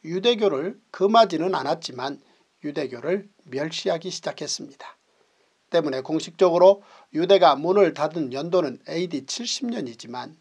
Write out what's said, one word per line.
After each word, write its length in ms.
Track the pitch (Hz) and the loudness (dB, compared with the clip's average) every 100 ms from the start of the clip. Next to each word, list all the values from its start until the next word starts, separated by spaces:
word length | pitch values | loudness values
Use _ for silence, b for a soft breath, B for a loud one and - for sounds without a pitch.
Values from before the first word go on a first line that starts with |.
유대교를 760 | 160 180 226 233 208 139 170 - _ | -8 -2 0 2 0 0 -6 -10 _
금하지는 640 | - 196 226 214 160 175 | -2 4 6 4 2 -2
않았지만 640 | 151 139 170 - 127 135 143 b b b _ | -4 -4 -6 -6 -10 -10 -10 b b b _
유대교를 640 | 151 143 135 120 139 196 196 _ | -10 -8 -8 -8 -4 -6 -6 _
멸시하기 640 | - 131 160 165 190 170 185 | -12 -8 -6 -6 -4 -4 -6
시작했습니다. 880 | 170 - - 147 - - - - - _ _ _ _ _ _ _ | -10 -10 -8 -10 -10 -10 -18 -20 -20 _ _ _ _ _ _ _
때문에 320 | 170 151 131 | -2 -2 -6
공식적으로 800 | 131 156 156 - 185 - 180 202 B B B | -4 -6 -6 2 2 8 8 6 B B B
유대가 440 | 151 175 196 170 135 | -4 4 8 8 6
문을 380 | 160 202 180 | 2 4 4
닫은 380 | 139 151 170 135 | 2 -4 -4 -6
연도는 500 | 135 165 180 147 117 - | -6 0 0 0 -6 -10
에이디 400 | 160 180 147 135 | -8 -6 -6 -8
칠십 400 | - 233 - 247 | -10 -8 -6 -6
년이지만 680 | 233 151 - - 123 127 - | -6 -8 -12 -14 -14 -14 -18